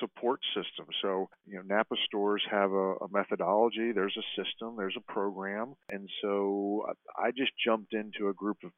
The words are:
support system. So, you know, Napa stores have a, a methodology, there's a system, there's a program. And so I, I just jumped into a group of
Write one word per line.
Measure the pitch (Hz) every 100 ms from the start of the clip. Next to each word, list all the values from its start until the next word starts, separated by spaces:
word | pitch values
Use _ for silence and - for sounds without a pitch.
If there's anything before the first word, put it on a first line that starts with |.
support | 113 - 120 139 - 101
system. | 85 - 78 -
So, | 101 95 95 - 101
you |
know, | 95
Napa | 95 101 110 113 -
stores | 107 101 104 -
have | 104 98
a, | 95 95
a | - 95
methodology, | 101 95 98 90 104 117 107 117
there's | 101 98 113
a | - -
system, | 92 - 113 117
there's | 98 107
a | -
program. | 110 101 95 98 104 123 - -
And | 101 98 -
so | 104 101 98 101 101 104 - - - -
I, | 110
I |
just | 123 120 -
jumped | 120 113 101
into | 110 107 98 101
a |
group | 90 101 98
of | 87